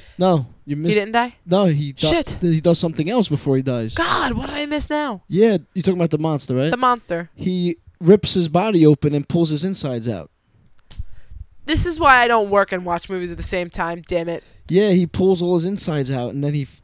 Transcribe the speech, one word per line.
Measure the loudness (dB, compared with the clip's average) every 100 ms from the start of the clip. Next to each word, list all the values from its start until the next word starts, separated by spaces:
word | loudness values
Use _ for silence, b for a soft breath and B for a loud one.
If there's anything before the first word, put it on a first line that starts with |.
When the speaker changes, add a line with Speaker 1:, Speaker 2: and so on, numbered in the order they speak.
| B B
Speaker 1:
No, | 2 2 0 -10 -8
you | -4
Speaker 2:
He |
Speaker 1:
missed. | 0 0
Speaker 2:
didn't | 0
die? | -2 -2 -6 0
Speaker 1:
No, | 2 4
he | 2 -2
do-, | -2 0
Speaker 2:
Shit. | 2 -2 -2
Speaker 1:
he | 0 2
does | 2 2
something | 0 -2 -2
else | 0 0
before | -2 0 0
he |
dies. | 0 -4 -4
Speaker 2:
God, | -2 -2 0 -2 -4
what | -6
did | -8
I | -4
miss | -4 -4
now? | -4 -4 -8 -4
Speaker 1:
Yeah, | 2 2 2 -4
you're | -4
talking | -2 0
about | 0
the | -2
monster, | -2 -4 -2 -2
right? | -2
Speaker 2:
The | 0
monster. | 0 -2 -4 -8 -8 -6
Speaker 1:
He | -4 -2 -2 -4 -12 -2
rips | 4 6 4 0
his | 2
body | 0 2 6 6
open | 6 2
and | -2 0
pulls | 0 0
his | 0 -4
insides | -6 -6 -6 -6
out. | -6 -10 _ _ _ _ -20 -18 -12 b b b b -20 -12 -4
Speaker 2:
This | -2 -2
is | 2
why | 4 6
I | 6
don't | 2 2
work | 2 2
and | -2 -4
watch | -6 -6
movies | -8 -8
at | -8
the |
same | -6 -6 -6
time, | -6 -6 -6 -4
damn | -4 -4
it. | -8 -12 b -2
Speaker 1:
Yeah, | 2 4
he | 2 2
pulls | 0 2 2
all | 0 0
his | -2
insides | -4 -4 -4 -2
out, | -4 -4
and | -4
then | -4
he | -4
f-, | -6 -12